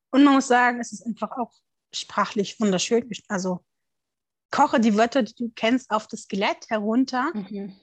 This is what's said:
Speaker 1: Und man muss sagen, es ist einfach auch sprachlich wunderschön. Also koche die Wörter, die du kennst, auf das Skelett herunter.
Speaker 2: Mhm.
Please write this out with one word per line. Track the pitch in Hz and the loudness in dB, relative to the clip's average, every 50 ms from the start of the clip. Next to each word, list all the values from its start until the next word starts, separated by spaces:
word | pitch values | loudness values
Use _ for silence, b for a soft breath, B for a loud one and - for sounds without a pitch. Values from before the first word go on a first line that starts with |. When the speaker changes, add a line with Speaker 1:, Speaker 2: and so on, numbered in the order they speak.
| _ _ | _ _
Speaker 1:
Und | - 262 285 | 4 6 8
man | 285 277 | 8 8
muss | 269 262 - | 6 4 4
sagen, | 247 247 247 247 247 240 | 4 4 4 4 2 -2
es | 240 - | -6 -10
ist | 214 196 - | -12 -10 -10
einfach | 240 202 - 220 202 - 254 | -10 -8 -8 -8 -8 -6 -8
auch | 233 - _ _ _ _ _ _ _ _ - | -8 -8 _ _ _ _ _ _ _ _ -12
sprachlich | - - - - - 196 - - 214 196 - - - | -12 -12 -6 -4 -4 -4 -2 -2 -4 -4 -4 -4 -2
wunderschön. | 220 208 185 175 - - 240 226 247 247 196 - - - | 0 0 0 0 0 0 0 0 0 -2 -8 -14 -10 -8
Also | 208 185 185 185 180 175 - _ _ _ _ _ _ _ _ _ _ _ _ _ _ _ _ _ | -6 -4 -4 -4 -4 -6 -8 _ _ _ _ _ _ _ _ _ _ _ _ _ _ _ _ _
koche | - - 277 294 - 285 | 0 2 2 2 4 2
die | 214 233 208 208 | 2 2 4 4
Wörter, | 233 247 - 277 226 | 2 2 2 0 -2
die | - - | -2 -4
du | - 240 226 - | -8 -10 -10 -6
kennst, | - - 226 247 254 - - | -4 0 0 0 0 -2 -2
auf | 214 214 214 - | -4 -4 -4 -6
das | - 214 - | -12 -14 -12
Skelett | - - 196 196 262 330 330 - - | -8 -4 -2 -2 -2 -2 -4 -6 -6
herunter. | 233 214 202 214 220 247 262 262 - 254 254 311 - | -4 -4 -2 0 0 0 0 0 -2 -2 -4 -4 -4
Speaker 2:
Mhm. | 214 185 190 214 202 196 185 - - | -6 -8 -10 -10 -10 -10 -12 -14 -8